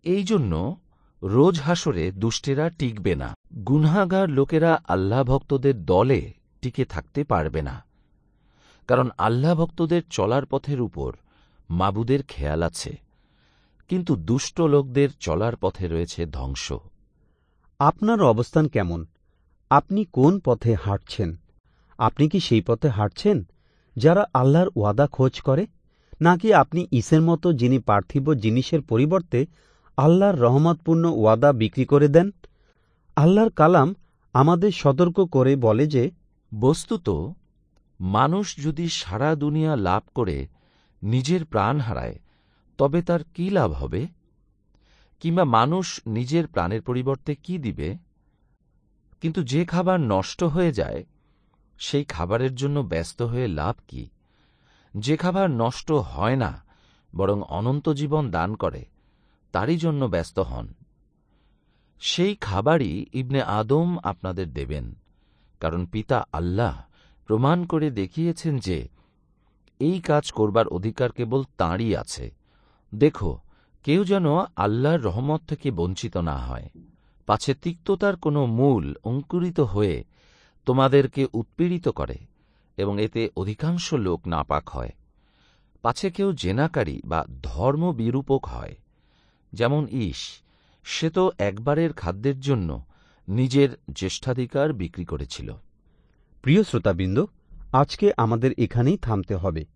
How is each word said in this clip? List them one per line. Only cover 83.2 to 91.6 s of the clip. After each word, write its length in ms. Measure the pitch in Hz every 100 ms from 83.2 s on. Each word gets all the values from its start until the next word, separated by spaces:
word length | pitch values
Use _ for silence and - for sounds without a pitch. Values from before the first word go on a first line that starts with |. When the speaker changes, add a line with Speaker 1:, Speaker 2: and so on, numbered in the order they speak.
| 113 -
Speaker 1:
অধিকাংশ 560 | 95 107 156 175 -
লোক 340 | 147 95 85 -
নাপাক 420 | 82 67 73 -
হয়, 220 | 67 60 - _ _ _ _ _ _ _ _
পাছে 280 | 117 123 196
কেউ 240 | 175 196
জেনাকারী 680 | 165 87 104 151 151 107 67 -
বা 200 | 80 - 65
ধর্ম 500 | 67 67 117 143 175
বিরূপক 540 | 131 113 127 139 135 -
হয়, 300 | 60 - - _ _ _ _ _ _ _
যেমন 340 | 95 120 147 143
ঈশ, 500 | 131 101 69 - - _ _ _ _
সে 260 | - - 160
তো 220 | 165 185 -
একবারের 560 | 101 98